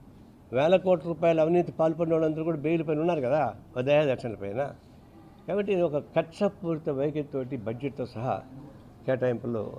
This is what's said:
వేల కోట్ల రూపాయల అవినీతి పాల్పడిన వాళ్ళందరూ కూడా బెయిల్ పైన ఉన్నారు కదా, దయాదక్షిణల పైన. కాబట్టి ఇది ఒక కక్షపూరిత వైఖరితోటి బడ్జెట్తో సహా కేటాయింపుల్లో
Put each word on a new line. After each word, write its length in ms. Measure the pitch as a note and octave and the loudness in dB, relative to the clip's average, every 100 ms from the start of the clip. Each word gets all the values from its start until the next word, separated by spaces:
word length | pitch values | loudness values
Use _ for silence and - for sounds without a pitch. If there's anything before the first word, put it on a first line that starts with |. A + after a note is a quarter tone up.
| - - - - - | -20 -20 -20 -20 -4
వేల 240 | A#2+ F#3 F#3 | 2 4 4
కోట్ల 320 | F#3 F3 E3+ | 4 2 0
రూపాయల 320 | D#3 E3+ D#3+ | 0 2 4
అవినీతి 320 | D#3 F3 D#3+ | 4 4 2
పాల్పడిన 400 | - D#3+ D#3+ E3+ | 0 0 2 0
వాళ్ళందరూ 320 | D#3+ D#3+ D#3 | 2 2 0
కూడా 120 | D#3+ D#3+ | -2 -2
బెయిల్ 320 | D3 E3+ D#3 | 0 0 0
పైన 120 | D3+ | 0
ఉన్నారు 200 | E3+ E3 | 0 0
కదా, 340 | B2 D3+ B2 - - B2+ | 0 2 0 -4 -8 -4
దయాదక్షిణల 540 | C3 D3 D3+ B2 A#2+ | 2 4 4 0 -4
పైన. 360 | G2 G2 G#2+ D3+ - - - - - - - - | -8 -6 -4 -6 -8 -20 -20 -20 -20 -20 -16 -6
కాబట్టి 240 | F#3+ G#3 | -4 0
ఇది 100 | F#3+ | 0
ఒక 140 | E3+ C#3+ | 2 0
కక్షపూరిత 920 | - E3 E3 - G3+ G3 E3+ D#3+ D#3+ | -2 -2 -2 -2 -2 -2 -4 -4 -2
వైఖరితోటి 640 | C3+ D3 D3 C#3+ C#3 B2+ C3+ | -2 -2 -2 -4 -6 -6 -6
బడ్జెట్తో 500 | G#2 A#2+ C#3 - B2 | -6 -6 -6 -6 -8
సహా 360 | G#2+ B2 G2 - - - - - - - | -6 -4 -4 -6 -16 -18 -20 -20 -8 -2
కేటాయింపుల్లో 680 | C3 B2 A#2 A#2+ A2+ G2+ | 0 0 0 -2 -4 -4